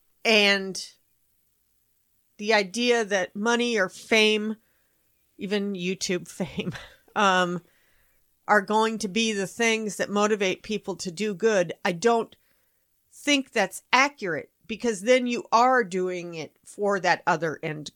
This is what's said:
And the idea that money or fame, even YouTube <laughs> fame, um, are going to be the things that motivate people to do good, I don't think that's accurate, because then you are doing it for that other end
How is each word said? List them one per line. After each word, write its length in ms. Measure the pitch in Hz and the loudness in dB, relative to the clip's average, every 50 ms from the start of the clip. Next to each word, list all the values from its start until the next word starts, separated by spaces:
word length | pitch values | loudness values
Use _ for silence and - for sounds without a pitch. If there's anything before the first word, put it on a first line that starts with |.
| _ _ _ _ - | _ _ _ _ 0
And 560 | 226 220 214 208 202 202 196 190 190 180 - - - - _ _ _ _ _ _ _ _ _ _ _ _ _ _ _ _ _ _ _ _ _ _ _ _ _ _ _ _ - | 2 4 6 6 4 2 2 0 -4 -8 -10 -12 -14 -16 _ _ _ _ _ _ _ _ _ _ _ _ _ _ _ _ _ _ _ _ _ _ _ _ _ _ _ _ -6
the 160 | 208 208 220 | 0 2 4
idea 500 | 208 202 180 180 233 240 247 240 233 226 | 4 2 0 -2 0 2 2 2 2 2
that 300 | 190 202 190 180 - - | 0 0 -2 -2 -2 -4
money 420 | 202 208 233 240 233 240 240 233 208 | -4 0 0 2 2 0 0 0 0
or 100 | 185 180 | 0 -2
fame, 680 | - - - - 240 220 214 214 214 214 214 220 220 - _ _ _ _ _ _ _ _ _ _ _ _ _ _ _ - | -4 -8 -4 0 2 4 4 4 2 2 0 -4 -6 -8 _ _ _ _ _ _ _ _ _ _ _ _ _ _ _ -12
even 360 | 202 185 208 208 196 202 202 | -6 -4 -4 -2 -2 -4 -6
YouTube 540 | 185 175 180 190 180 - - 185 175 175 - | -4 -4 -4 -4 -4 -4 -4 -4 -4 -6 -8
<laughs> 0 | |
fame, 440 | - - 190 - - - - 180 - - - - - _ _ _ - | -10 -8 -8 -8 -6 -8 -8 -8 -8 -10 -14 -20 -20 _ _ _ -4
um, 480 | - 208 196 185 180 180 175 175 175 - _ _ _ _ _ _ _ _ _ _ _ _ _ _ _ _ - | 0 2 2 4 2 2 0 -2 -6 -10 _ _ _ _ _ _ _ _ _ _ _ _ _ _ _ _ 2
are 120 | 208 208 196 | 2 2 2
going 360 | 175 214 220 220 226 226 208 | 2 2 2 2 2 0 -4
to 100 | 226 202 | -6 -4
be 240 | 175 226 226 220 214 | -2 -2 0 0 0
the 140 | 196 190 | -2 -4
things 500 | 175 - - 233 226 220 220 220 208 175 | -6 -4 -2 0 0 0 0 -2 -6 -6
that 140 | - 196 - | -4 -4 -2
motivate 520 | 202 208 208 208 220 196 202 185 180 - - | 0 0 2 2 2 0 0 0 -2 -4 -6
people 340 | - 214 196 - - 185 | -6 -6 -6 -6 -8 -10
to 140 | 170 - 185 | -8 -10 -10
do 240 | 165 160 208 214 202 | -8 -4 -4 -4 -4
good, 380 | 165 196 226 214 190 175 165 - - - | -2 0 2 2 2 2 0 -4 -4 -4
I 80 | 202 175 | -4 -2
don't 440 | 165 185 233 233 233 214 - - _ _ _ _ _ _ _ _ _ _ _ _ _ _ _ - | 0 2 2 2 2 0 -4 -10 _ _ _ _ _ _ _ _ _ _ _ _ _ _ _ -20
think 400 | - - 294 285 269 262 - - | -6 0 2 2 2 0 -2 -2
that's 300 | 226 196 190 - - - _ - | -2 -2 -2 -4 -8 -4 _ 2
accurate, 580 | 247 269 285 285 - 214 180 160 139 - - _ _ _ | 4 4 2 0 -4 -6 -6 -4 -6 -6 -10 _ _ _
because 340 | - 220 190 - 240 220 175 190 | -12 -10 -4 -4 -4 -4 -2 2
then 240 | 233 254 254 247 | 2 2 4 2
you 180 | 247 240 - - - | 0 -4 -4 -2 0
are 320 | - 226 240 254 262 254 233 | 2 4 4 4 4 2 0
doing 520 | 175 180 185 185 185 180 180 170 175 170 | 0 -2 -4 -4 -4 -4 -6 -8 -10 -10
it 200 | 160 - - - _ _ | -12 -12 -14 -16 _ _
for 360 | - - - 208 196 202 190 | -20 -8 -4 -2 -2 0 0
that 220 | 165 180 165 - - | 2 2 0 2 2
other 320 | - 175 156 165 160 139 - - | 0 0 0 0 -4 -4 -4 -6
end 280 | 156 151 151 147 - - | -8 -8 -8 -10 -14 -8